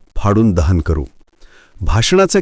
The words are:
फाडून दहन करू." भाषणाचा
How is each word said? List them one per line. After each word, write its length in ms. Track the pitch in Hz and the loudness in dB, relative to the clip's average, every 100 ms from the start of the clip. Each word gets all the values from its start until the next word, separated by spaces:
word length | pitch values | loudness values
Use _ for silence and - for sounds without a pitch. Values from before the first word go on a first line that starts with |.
| _ - | _ -4
फाडून 360 | 104 104 110 | 0 2 2
दहन 260 | 87 80 87 | 0 0 0
करू." 260 | - 76 - _ _ _ - - _ - | -2 -4 -6 _ _ _ -20 -20 _ -8
भाषणाचा 600 | 95 110 113 185 190 196 | -2 -2 0 2 2 0